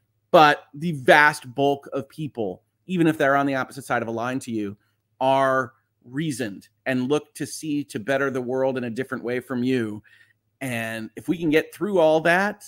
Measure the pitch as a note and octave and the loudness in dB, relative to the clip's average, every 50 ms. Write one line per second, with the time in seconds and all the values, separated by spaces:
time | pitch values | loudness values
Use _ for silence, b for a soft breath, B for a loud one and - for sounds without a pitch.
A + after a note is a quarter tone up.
0 | b b _ _ _ _ - F3 D#3 D3 C#3+ - - _ _ D3 D3+ F3 D#3+ C#3 | b b _ _ _ _ 6 8 8 8 6 2 -2 _ _ -6 -4 -4 -4 0
1 | B2+ F3 F3 D3+ D3 D3+ D#3 - - C3 A#2 C3+ C#3 C#3+ C#3+ C#3 - - - C#3 | 4 6 8 8 8 6 4 0 -8 -12 -4 0 0 0 0 0 -4 -8 -8 -8
2 | C3+ - - - D#3+ C3 - B2 A2 F#2+ F#2 - _ _ _ _ _ - F#3 F3 | -8 -8 -10 -10 -10 -10 -6 -6 -6 -6 -6 -10 _ _ _ _ _ -6 0 2
3 | E3 D#3+ D#3 - D3+ C3+ C#3 C#3 C#3 C#3+ C#3 C3 B2+ - - C#3 C3 - C3+ A#2+ | 2 2 2 2 2 2 2 2 2 0 -2 -2 -4 -6 -10 -16 -6 -4 -2 -2
4 | A2+ A2 A2+ A2+ A#2 B2 B2+ C3+ - - A2+ A2 G#2 G2+ G#2 - _ _ _ _ | -2 -4 -4 -4 -4 -4 -6 -6 -6 -6 -4 -4 -4 -4 -8 -10 _ _ _ _
5 | _ _ _ _ C3 C3 C3+ C3+ C3+ C3+ C3 C3 C3 A#2 - _ _ _ _ _ | _ _ _ _ 0 2 2 4 4 2 2 2 0 -2 -8 _ _ _ _ _
6 | _ B2 B2 C#3 E3 D#3+ C3+ A2+ B2+ G#2+ F#2+ - - _ _ _ _ C3 C3 B2+ | _ -14 -10 -8 -6 -6 -4 -6 -6 -8 -8 -12 -18 _ _ _ _ -4 -2 -2
7 | B2+ B2+ D3 D3+ - - _ - D3+ - - - - D#3+ D3 D3 C#3+ - - C3 | 0 0 0 -2 -2 -6 _ -10 -10 -10 -10 -12 -8 -6 -6 -6 -6 -6 -10 -10
8 | G2+ A#2 C#3 C3+ C#3 C#3 C3 C3+ B2+ A#2+ B2+ C3 C3 C3+ B2+ C3 A#2+ A#2+ A2 A#2 | -4 -2 -2 0 0 -2 -2 -4 -6 -4 -4 -2 -2 -2 -2 -2 -6 -6 -6 -6
9 | C3 - C3 A#2 E2+ A2+ B2 B2+ B2 - C3 B2 A#2+ B2+ C3 B2+ A2+ G#2+ G#2 G#2+ | -6 -6 -8 -8 -6 -4 -6 -6 -6 -6 -6 -4 -2 0 0 0 -2 -4 -6 -10
10 | b b b b b b b b _ _ _ _ C3+ C3 B2 A2+ A2+ A2+ A2+ A2+ | b b b b b b b b _ _ _ _ -10 -8 -6 -6 -6 -6 -8 -8
11 | A2 - - - - - F3+ E3+ E3+ D#3+ D3 D#3 D3+ - - - E3 G#3 G3+ F3+ | -10 -12 -14 -14 -6 -4 -4 -2 0 2 2 2 2 0 -6 -8 -6 0 2 4
12 | D#3+ D#3 D#3 D#3+ D3+ E3+ E3+ F#3 G3 G#3 G#3 - - | 4 6 4 4 4 2 2 2 2 -2 -4 -8 -14